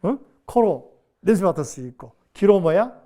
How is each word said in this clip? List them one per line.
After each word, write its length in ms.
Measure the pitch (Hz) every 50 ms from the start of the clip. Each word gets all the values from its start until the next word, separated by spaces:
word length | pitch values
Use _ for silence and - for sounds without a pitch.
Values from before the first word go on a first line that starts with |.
| -
응? 140 | 180 269 269 - _ _ _ _
코로 460 | - - 247 226 208 160 123 - - _ _ _ _ _ _
냄새 240 | - 180 226 185 190
맡을 200 | 185 160 156 147
수 220 | 120 - - 127
있고, 260 | 123 123 _ - 117 _ _ _ _
귀로 280 | _ - 202 208 208 196
뭐야? 380 | 170 165 156 190 226 254 - - _